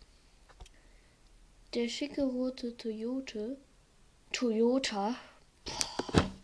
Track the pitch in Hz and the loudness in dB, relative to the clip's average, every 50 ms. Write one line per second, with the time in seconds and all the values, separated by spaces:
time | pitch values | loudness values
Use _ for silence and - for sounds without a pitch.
0 | - - - - - - - - - - - - - - - - - - - - | -20 -20 -20 -20 -20 -20 -20 -20 -20 -20 -20 -20 -20 -20 -20 -20 -20 -20 -20 -20
1 | - - - - - - - - - - - - - - - 240 233 233 - - | -20 -20 -20 -20 -20 -20 -20 -20 -20 -20 -20 -20 -18 -6 -2 -2 -2 -2 -2 -4
2 | 285 285 - 294 277 262 247 247 254 254 254 - - 240 233 - - 226 214 220 | -4 -4 0 0 0 2 2 0 0 0 -2 -2 -6 -8 -8 -6 -6 -6 -4 -4
3 | 220 240 262 269 262 - - 214 208 233 269 269 - - - - - - - - | -4 -2 -2 -4 -4 -6 -6 -6 -4 -4 -6 -8 -12 -18 -20 -20 -20 -20 -20 -20
4 | - - - - - - - - 262 233 214 220 233 240 254 269 269 - 220 202 | -20 -20 -20 -20 -8 -6 -2 0 2 2 4 4 6 6 6 4 2 0 0 0
5 | 196 220 254 - - - - - - - - - - - - - - - - - | 0 0 -2 -4 -8 -16 -20 -20 -20 -20 -20 -14 -12 -10 -2 -2 -2 0 0 -4
6 | - - - - - - - - | -2 4 4 4 4 4 -2 -10